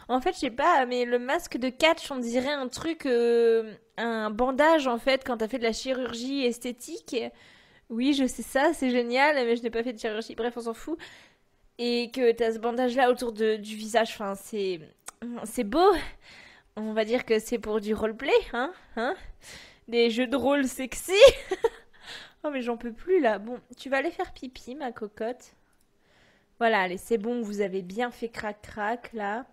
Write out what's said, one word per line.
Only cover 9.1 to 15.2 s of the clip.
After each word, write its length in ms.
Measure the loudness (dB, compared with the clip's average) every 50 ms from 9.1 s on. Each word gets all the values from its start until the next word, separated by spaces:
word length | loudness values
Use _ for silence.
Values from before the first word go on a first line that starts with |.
| 2 4 4 4 4
mais 180 | 2 2 2 0
je 60 | 0 -2
n'ai 80 | -4
pas 120 | -4 -4 -4
fait 100 | -4 -6
de 60 | -6
chirurgie, 360 | -6 -6 -4 -6 -8 -8 -6
bref, 200 | -6 -6 -4 -6
on 60 | -6 -8
s'en 120 | -8 -8
fout. 240 | -8 -8 -10 -10 -10 -10 -14 -20 -20 -20 -20 _ _ _ _ _ _ _ _ _ -4
Et 320 | -2 0 0 0 -2 -2
que 220 | -2 2 2 2 4
t'as 200 | 4 2 0 0
ce 60 | -2
bandage-là 520 | -2 -4 0 0 0 0 2 4 4 4
autour 220 | 4 4 0 -6 -2
de, 240 | 0 0 0 0
du 200 | 0 -4 -8 -10
visage, 340 | -10 -6 0 2 2 2 2 0
enfin, 220 | -6 -6 -6 -6
c'est, 460 | -8 -10 -8 -6 -4 -2 -2 -4 -6 -8 -16 -20 _ _ -20 -16 _